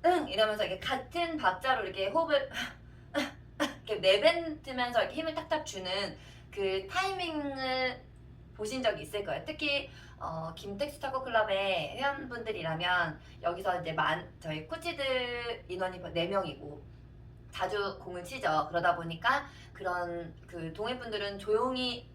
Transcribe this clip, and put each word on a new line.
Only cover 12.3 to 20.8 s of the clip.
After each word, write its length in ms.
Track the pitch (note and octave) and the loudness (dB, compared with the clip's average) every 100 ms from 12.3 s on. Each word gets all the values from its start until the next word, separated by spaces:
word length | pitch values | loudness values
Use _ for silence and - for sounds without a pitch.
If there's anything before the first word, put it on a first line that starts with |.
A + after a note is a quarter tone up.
| A#3 A3 F#3 D#3+ D#3+ F3+ F3+ E3 D3+ - - | -6 -4 -2 -2 0 4 4 2 -2 -14 -2
여기서 380 | E3+ F3 F#3 F3+ | -2 0 0 0
이제 120 | D#3+ | 0
만-, 360 | D#3 D#3 E3 - - | 2 2 2 -2 -10
저희 260 | D#3+ D#3 D#3 | -6 -4 -4
코치들 1000 | E4 E4+ D4+ C4+ B3+ B3 A#3+ A#3+ - - | -6 -4 -2 0 2 0 -4 -4 -6 -6
인원이 320 | F3+ F#3 F3+ E3+ | -2 -2 -2 -4
네 140 | E3 F3 | 0 2
명이고 560 | G3 F3 C#3+ D3 D3 - - - - - - - | 2 0 -6 -12 -12 -16 -18 -18 -18 -18 -18 -14
자주 480 | - F#3+ G3+ G3 - | -4 0 0 -2 -4
공을 240 | F3+ F3+ | -8 -8
치죠. 420 | F3 C4 F3 D#3 D3+ | -8 -2 2 4 2
그러다 280 | E3+ F3 F3 | 4 4 2
보니까 500 | E3 E3 A#3+ C#4 - - - | -2 0 4 4 0 -14 -18
그런 640 | - F#3 F3 F3 E3+ E3 - - | -4 -2 0 0 -4 -6 -12 -12
그 260 | F3 D#3+ | -8 -6
동호인분들은 680 | D#3+ | -4